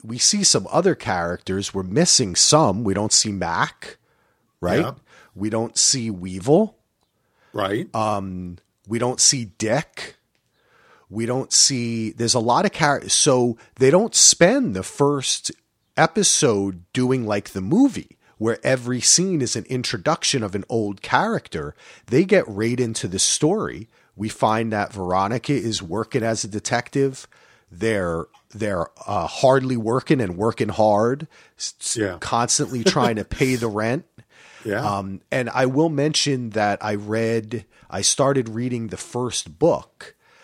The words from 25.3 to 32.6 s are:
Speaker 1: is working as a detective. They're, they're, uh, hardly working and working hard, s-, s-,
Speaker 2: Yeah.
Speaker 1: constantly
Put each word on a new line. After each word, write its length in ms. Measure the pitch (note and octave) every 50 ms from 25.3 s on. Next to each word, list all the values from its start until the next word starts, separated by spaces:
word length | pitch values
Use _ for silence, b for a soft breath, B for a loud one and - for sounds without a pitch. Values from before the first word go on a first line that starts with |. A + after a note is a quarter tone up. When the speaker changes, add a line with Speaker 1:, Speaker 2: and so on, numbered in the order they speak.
| A#2+ B2+ - -
Speaker 1:
is 300 | C#3+ A#2+ F#2 A#2 G#2 F#2+
working 400 | G2 D#2+ F2+ G#2+ A2 - - B2+
as 200 | A2 A2+ A2+ G#2 -
a 40 | G2
detective. 800 | G2+ G#2 - - B2+ A#2+ - - - C#3+ C#3 C3+ C3 - - - b b b b b b b b
They're, 560 | - E2+ G#2 A2+ A2 G2+ F2+ E2+ E2 E2 - - _ _ _ _
they're, 360 | - G2+ G#2+ G#2 G2 F2 D#2+ - _ - -
uh, 200 | - G2+ G#2 D#2+
hardly 500 | - - - - C3 C3 C3+ C3 C3 B2+
working 440 | A#2 G#2+ A2 A#2 C3 - - D#3+ C3
and 160 | A2+ F#2 E2+
working 320 | F2 G#2+ A2+ - - A#2 G#2
hard, 580 | G2+ - G#2+ G#2+ G#2 G2+ A2 A#2+ C3 D3 D#3+ - b b b b b
s-, 180 | b - - - -
s-, 160 | - - -
Speaker 2:
Yeah. 220 | A#2 G#2+ F#2+ F2+ E2+
Speaker 1:
constantly 640 | - - - A#2 A#2+ A#2 - -